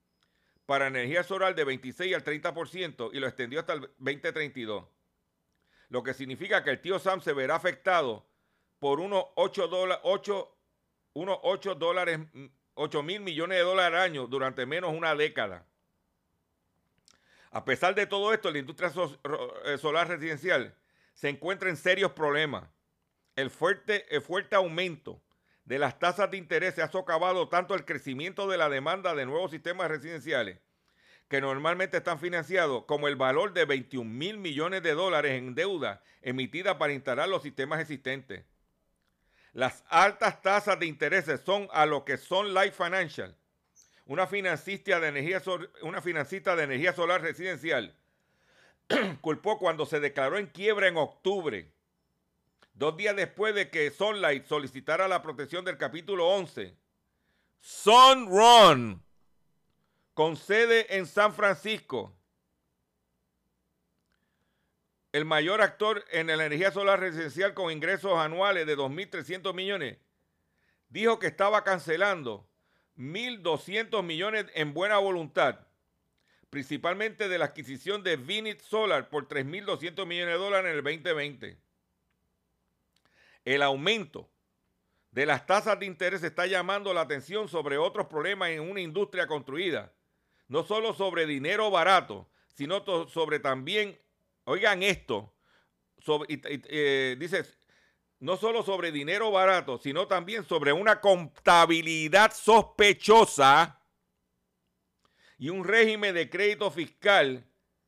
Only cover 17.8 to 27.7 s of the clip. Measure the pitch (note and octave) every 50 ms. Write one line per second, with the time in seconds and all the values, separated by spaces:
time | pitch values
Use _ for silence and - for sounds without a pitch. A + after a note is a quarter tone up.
17.8 | E3+ F3+ G3 G#3 G3+ - G3 G3+ G3+ G#3+ A3 G#3+ G#3+ F3+ D3+ D3 C3+ B2 B2 -
18.8 | F3+ F3 C#3+ F3+ F3 C#3+ C#3+ - - C#3 D3+ C3+ B2+ B2 - - - C#3+ C#3+ C3+
19.8 | D#3 D3+ D3 E3 E3+ D#3+ F3 D3 D3+ D#3+ D#3 C#3 D#3 F#3 E3+ C3+ A2+ F#2+ - _
20.8 | _ _ _ _ _ _ _ _ - C#3+ C#3 C3+ D3+ F3 G3 F#3+ F#3 F#3 E3+ D3+
21.8 | - F#3 F#3 F#3+ F#3+ F3 - - D#3 D3 C#3+ D3 D#3 D3 A#2+ F#2 E2+ - _ _
22.8 | _ _ _ _ _ _ _ _ _ _ _ C3+ C#3 B2 - - D#3 F3+ G3 -
23.8 | - - G#3 G3 - - D3+ C#3+ - - F3 G3 G3 - G#3+ G3 F#3+ E3+ D#3 E3+
24.8 | F#3 F3+ D#3+ D#3 - - F2+ - _ _ _ _ _ _ _ _ _ - B2 C#3
25.8 | D3 B2+ - - E3+ F3 F3 G3 G3 F#3 F#3+ F#3+ E3+ - F3 D#3 F3 F#3 - E3+
26.8 | D#3+ D3+ - F#3 F#3 - E3 D#3+ F3 F#3 F#3 F#3 D#3+ - E3+ F3 F3+ D#3+